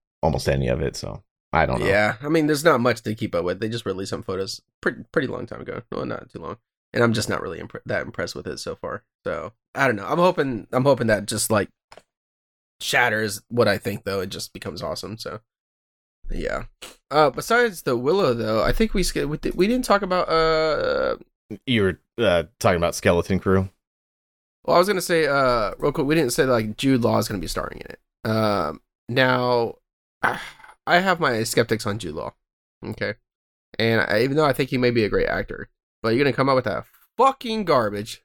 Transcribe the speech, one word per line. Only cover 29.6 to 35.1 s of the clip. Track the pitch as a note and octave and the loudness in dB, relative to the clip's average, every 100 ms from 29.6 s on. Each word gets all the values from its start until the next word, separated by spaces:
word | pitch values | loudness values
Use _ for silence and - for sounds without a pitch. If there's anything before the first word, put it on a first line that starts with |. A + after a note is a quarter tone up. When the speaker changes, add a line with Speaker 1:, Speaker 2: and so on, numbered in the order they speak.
| A2+ - _ _ | 0 -6 _ _
Speaker 2:
<sighs> | _ _ | _ _
I | - - - - - - - F3 | -4 -4 -10 -18 -20 -10 0 2
have | F#3+ E3+ | 2 2
my | D3+ A2+ | 0 0
skeptics | A2+ - A2+ A2 G#2+ | 0 0 0 0 -4
on | G#2+ | -6
Jude | F2+ | -6
Law, | D2+ - - _ _ _ - | -8 -10 -12 _ _ _ -14
okay? | - A2 G#2 G#2+ _ _ _ _ _ - | -10 -6 -6 -8 _ _ _ _ _ -2
And | A2+ A2+ | 0 2
I, | - G#2+ | 2 2
even | C3 D3 | 2 2
though | D3+ | 2
I | |
think | C3 C3+ | 2 0
he | C3 | 2
may | B2 | 2
be | A#2 | 2
a | G2+ | 2